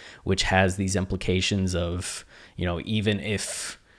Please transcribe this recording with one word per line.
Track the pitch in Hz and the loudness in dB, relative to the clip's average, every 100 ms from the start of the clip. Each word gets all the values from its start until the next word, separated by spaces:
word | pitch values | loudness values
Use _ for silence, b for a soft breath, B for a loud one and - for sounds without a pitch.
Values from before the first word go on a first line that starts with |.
| B B | B B
which | - 95 | 0 2
has | - 95 95 95 | 4 6 4 2
these | 95 95 | 0 0
implications | 95 95 - 92 - 101 92 90 | 0 -2 0 2 2 2 0 0
of, | 87 87 - - - B B - | -2 -4 -6 -8 -14 B B -4
you | 90 | -2
know, | 85 - | -2 -2
even | 107 104 101 | 0 2 0
if | 98 98 - - - - b | -2 -4 -4 -6 -8 -12 b